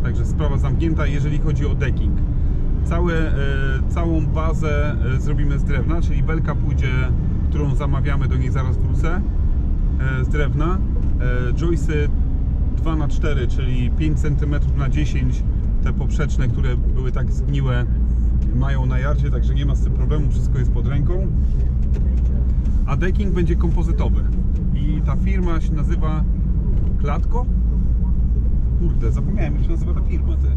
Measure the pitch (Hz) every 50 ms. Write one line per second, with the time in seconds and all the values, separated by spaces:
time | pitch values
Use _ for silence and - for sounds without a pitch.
0 | - - - - - - - 156 156 143 139 135 143 139 - - 160 165 156 -
1 | 151 143 147 147 135 151 151 147 - 156 143 131 143 143 135 - - 127 - -
2 | - - - - - - - - - - - - - - - - - - 170 170
3 | 170 165 165 160 160 - - 139 139 139 139 135 135 139 135 - - - - 165
4 | 165 165 165 160 151 151 156 156 156 160 156 156 156 156 147 143 151 151 151 -
5 | - 160 147 139 - - - - 143 139 139 139 - 143 139 135 131 - - -
6 | - - 139 143 135 135 160 160 156 151 143 - - - - - - 127 - 127
7 | 127 131 - - - - - - - - - 143 143 147 139 143 147 143 139 135
8 | 131 143 139 139 135 - 139 131 127 127 131 131 - - - - - - - -
9 | - 160 180 - 180 - - - - - - - - - - - - - - -
10 | - 135 - - 165 160 - 147 147 131 123 143 156 165 185 190 - - - -
11 | - - - - - 131 - - - - - 160 175 170 165 - - - 156 151
12 | 147 185 - - - - - - - - - - - - - - - - 156 156
13 | 151 135 - - - 156 143 135 131 117 - - 131 127 127 123 123 120 117 -
14 | 156 156 151 131 - 147 143 127 - - - - - - - 139 139 131 123 147
15 | 151 139 - 123 120 123 123 - - - - - - - - - - - - -
16 | - 113 110 - 147 - - - 139 123 110 - - 127 - - - - - -
17 | - 131 - 143 131 123 - - - 135 143 139 135 131 123 120 120 - - -
18 | 101 - - - - - - - - - - 123 123 120 - - 131 127 127 127
19 | 131 143 151 - 143 139 139 135 131 - - 139 139 143 - - - - - -
20 | - - 156 156 147 - - - - - - 135 127 - - 110 117 120 139 143
21 | 139 127 - - - - - - - - - - - - - - - - - -
22 | - - - - - - - - - - - - - - - - - - - 135
23 | 165 - 196 - 202 196 170 180 170 156 165 160 - 170 - - 165 - - -
24 | - - - - - - - - - - - - - - - - - - - -
25 | - - - - 185 190 196 190 180 170 165 160 160 160 - 151 143 - - 175
26 | 175 175 156 151 151 - - - - - - - - - - - - - - -
27 | - 143 - - - - - - - - - - - - - - - - - -
28 | - - - - - - - - - - - - - - - - 170 170 135 -
29 | - 113 - - - - - - - - - - - - - - - - - -
30 | - - - - - - - - - - -